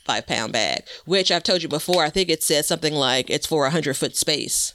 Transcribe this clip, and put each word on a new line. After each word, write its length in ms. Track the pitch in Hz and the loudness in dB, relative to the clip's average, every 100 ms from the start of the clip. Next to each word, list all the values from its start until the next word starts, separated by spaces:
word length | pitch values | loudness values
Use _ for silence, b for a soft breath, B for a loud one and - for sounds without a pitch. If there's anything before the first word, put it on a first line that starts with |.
| - 113 - | -4 -4 -2
pound 260 | 117 110 | -4 -2
bag, 300 | 120 90 64 - B - | 0 0 -2 -6 B -2
which 240 | 190 185 | 0 2
I've 120 | 175 | 0
told 200 | - 185 | 0 -2
you 60 | 160 | 0
before, 360 | 151 - 180 | -4 0 2
I 60 | 151 | 2
think 180 | 190 175 | 0 0
it 140 | 156 | 0
says 240 | - 151 151 | 2 2 2
something 260 | 160 156 | 0 0
like 380 | 151 131 131 127 | 0 2 2 0
it's 160 | 147 - | -2 0
for 180 | 160 | 2
a 60 | 135 | 2
hundred 240 | 160 151 135 | 2 0 -2
foot 180 | 147 - | -2 -2
space. 580 | - 147 117 - - | 0 0 0 -2 -2